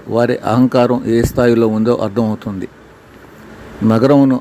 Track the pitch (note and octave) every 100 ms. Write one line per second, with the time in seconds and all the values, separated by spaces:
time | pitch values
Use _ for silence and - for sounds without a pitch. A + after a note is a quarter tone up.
0 | - A2 A#2+ B2 G2 A#2 B2+ B2+ A#2+ B2
1 | A2 A#2 A#2+ - A#2+ A#2 A2+ G#2+ A2+ A#2+
2 | G#2+ G2+ A2 G#2 A2 F#2+ F#2 - - -
3 | - - - - - - - - A2 A2
4 | C3+ C#3+ C3+ B2+